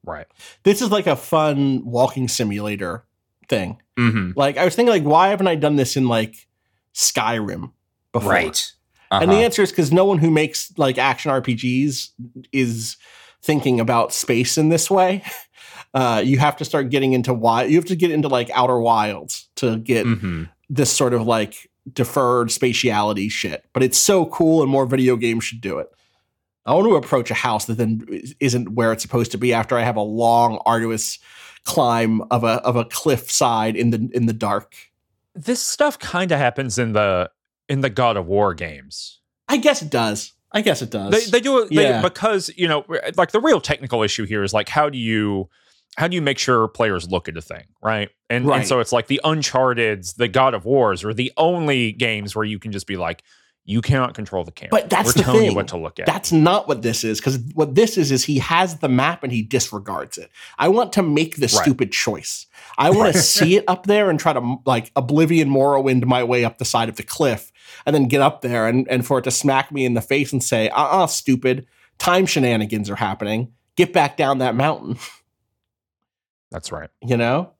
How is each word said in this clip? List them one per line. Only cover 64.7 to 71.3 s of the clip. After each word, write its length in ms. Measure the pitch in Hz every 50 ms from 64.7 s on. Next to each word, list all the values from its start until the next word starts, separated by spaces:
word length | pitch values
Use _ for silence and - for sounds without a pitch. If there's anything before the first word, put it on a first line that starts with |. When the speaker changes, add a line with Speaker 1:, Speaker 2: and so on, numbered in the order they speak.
| 127 117 117 - _
Speaker 2:
Oblivion 540 | 143 127 120 147 156 165 151 170 160 151 139
Morrowind 560 | 139 135 135 143 143 135 135 135 127 123 127
my 180 | 123 123 127 123
way 220 | 117 123 123 117
up 140 | 117 - -
the 60 | 123
side 240 | - - 117 117 110
of 80 | 104
the 60 | - 101
cliff 480 | - - - 160 131 113 104 - - _ _ - - - - -
and 80 | 139 147
then 120 | 147 135
get 140 | 120 131 139
up 200 | 135 135 123 -
there 260 | - 120 120 117 110
and, 200 | 113 120 131 131
and 160 | - 131 127 123
for 140 | - 139
it 60 | 127 123
to 80 | 131
smack 400 | 123 - - 143 131 135 131 -
me 120 | 147 143 131
in 120 | 123 120
the 60 | 113
face 300 | - - 135 143 139 131
and 120 | - 127 -
say, 260 | - 127 113 110 -
"Uh-uh, 380 | - 127 151 139 151 190 180
stupid. 580 | - - - - -